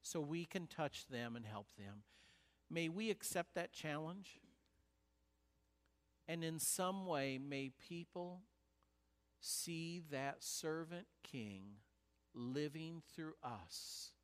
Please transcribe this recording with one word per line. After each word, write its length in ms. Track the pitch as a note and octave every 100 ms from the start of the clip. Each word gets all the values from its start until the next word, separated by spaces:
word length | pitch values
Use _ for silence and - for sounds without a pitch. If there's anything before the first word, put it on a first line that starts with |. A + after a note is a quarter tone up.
so 180 | - E3+
we 260 | D3 E3 F3
can 220 | G3 E3
touch 400 | - D3+ - -
them 280 | B2+ A#2 A#2
and 100 | A2
help 220 | G#2+ G#2 -
them. 260 | G2+ G2+ - - - - - _ _
May 200 | E3 E3
we 200 | F3 A3
accept 460 | G3+ - F#3 E3+ -
that 160 | E3+
challenge. 680 | - D#3 D3+ D#3 F#3 F#3+ - - - _ _ _ _ _ _ _ _ _ _ _ _ _ _ _ _ -
And 160 | E3
in 160 | E3 D#3+
some 460 | - - F#3 G3 F#3
way, 340 | D#3 C3+ C3
may 320 | C#3 C#3 C3+ - -
people 540 | E3+ E3+ F#3 F3 F3+ G3+ _ _ _ _ _ _ _ _ _
see 640 | - - - E3 E3 F3 D#3+
that 320 | C#3+ C#3 -
servant 640 | - - D#3+ D#3 D#3+ F3 G#3 _
king 540 | - C3+ G#2+ F#2+ G2 G#2 - _ _ _ _ -
living 680 | A#2+ C3 D3+ D3+ D#3+ E3 - -
through 180 | D#3 D#3
us 680 | C#3+ A2 E2+ - - - - -